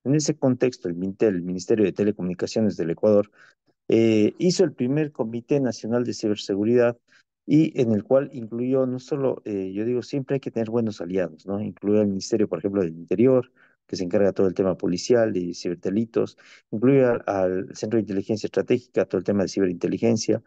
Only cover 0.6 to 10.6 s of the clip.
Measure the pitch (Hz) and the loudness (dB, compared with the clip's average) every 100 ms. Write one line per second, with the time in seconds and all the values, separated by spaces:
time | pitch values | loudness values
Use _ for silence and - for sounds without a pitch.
0.6 | 127 - 90 85 95 95 110 90 87 90 | 0 -2 -8 -6 -6 0 2 2 -4 -6
1.6 | - 110 98 - 104 104 90 87 92 117 | 0 2 2 2 -2 -2 -4 -4 -4 -2
2.6 | 107 87 82 85 107 104 101 _ - _ | -2 -2 -4 0 4 4 2 _ -20 _
3.6 | _ _ - 113 113 110 104 - 180 175 | _ _ 0 2 4 4 2 2 0 2
4.6 | 165 - 123 147 147 - 117 120 120 143 | 0 0 -2 -2 -2 -4 -6 -6 -2 0
5.6 | 127 - 110 120 120 107 110 104 - 98 | 0 -4 -2 -2 -2 -2 -2 -2 -2 -2
6.6 | 107 120 120 120 _ _ _ _ - 151 | 2 4 2 0 _ _ _ _ 2 4
7.6 | 160 - 117 107 - 131 139 131 110 117 | 4 2 0 0 2 2 2 -8 -10 -6
8.6 | 127 135 131 127 - 147 131 - - 101 | -2 0 0 -4 -6 -2 -2 -4 -6 -6
9.6 | 95 98 113 123 107 143 131 139 139 - | -4 -4 -4 -4 -4 -6 -4 -4 -4 -4